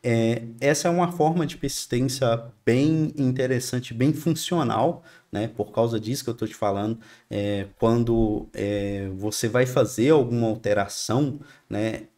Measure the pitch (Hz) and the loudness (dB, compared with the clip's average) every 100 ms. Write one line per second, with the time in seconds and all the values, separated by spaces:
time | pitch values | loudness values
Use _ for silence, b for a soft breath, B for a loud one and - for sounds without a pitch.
0 | 127 117 113 117 117 - 139 156 175 170 | 2 2 2 0 -6 -2 0 2 2 2
1 | 175 175 156 170 147 - 139 - - 120 | 0 2 0 2 -2 -4 -6 -6 -2 0
2 | 127 127 123 117 - - - 120 147 160 | 0 0 0 0 -4 -4 2 4 4 2
3 | 156 - 131 127 127 127 - 123 - 117 | 0 0 0 0 0 0 -2 -6 -6 0
4 | 135 151 165 160 - 175 127 107 139 170 | 2 2 0 -2 0 0 0 2 0 0
5 | B B B 101 113 113 104 - 113 113 | B B B -4 -4 -4 -4 0 0 0
6 | 107 135 - 113 110 - 104 98 107 113 | -4 -4 -4 -4 -6 -2 -2 0 -2 -4
7 | B B B 107 101 101 98 _ 113 120 | B B B -4 -2 -4 -6 _ 2 4
8 | 117 113 110 107 - - 101 101 101 101 | 2 2 2 0 -6 -6 -2 -2 -2 -4
9 | 98 95 104 - 113 120 127 127 110 - | -6 -6 -6 -2 -2 2 2 2 0 2
10 | 127 156 120 120 117 110 107 101 98 - | 4 4 4 0 0 -2 0 0 0 -6
11 | - 117 147 147 B B _ 104 110 - | -2 0 0 -4 B B _ -4 -4 -4
12 | - | -12